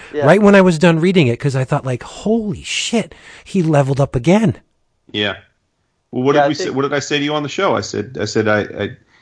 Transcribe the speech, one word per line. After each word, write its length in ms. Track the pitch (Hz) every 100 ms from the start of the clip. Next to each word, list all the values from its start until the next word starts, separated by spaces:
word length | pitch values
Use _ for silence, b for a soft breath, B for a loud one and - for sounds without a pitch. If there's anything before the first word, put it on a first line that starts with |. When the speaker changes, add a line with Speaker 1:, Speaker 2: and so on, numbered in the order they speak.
| B
Speaker 1:
Yeah. 120 | 147 139
Speaker 2:
right 160 | 190
when 120 | 202
I 60 | 202
was 160 | 185 156
done 220 | 175 165
reading 280 | 175 185 127
it, 120 | 120
'cause 160 | 143 131
I 80 |
thought, 220 | 131 143 131
like, 180 | 123
"Holy 580 | - - 196 226 214 110
shit, 540 | 73 - - 226 - B B B -
he 180 | 196
leveled 380 | 160 147 135 135
up 160 | 139 131
again." 400 | 117 202 214 - _ _ _ _ _
Speaker 3:
Yeah. 260 | 104 104 95 _ _ _ _ _ _ _
Well, 120 | 120
what 120 | 131 147
Speaker 1:
Yeah, 60 |
Speaker 3:
did 40 | 143
Speaker 1:
I 20 |
Speaker 3:
we 40 |
say, 100 | 147 92
Speaker 1:
think 100 | 131
Speaker 3:
what 60 |
did 120 | 139
I 60 | 143
say 180 | - 147
to 60 |
you 100 | 147 151
on 80 |
the 60 | 147
show? 240 | - 190
I 80 | 110
said, 360 | 104 104 101 -
I 60 | 107
said, 240 | 113 107
I, 100 | 104
I, 360 | 95 - 101 131 _ _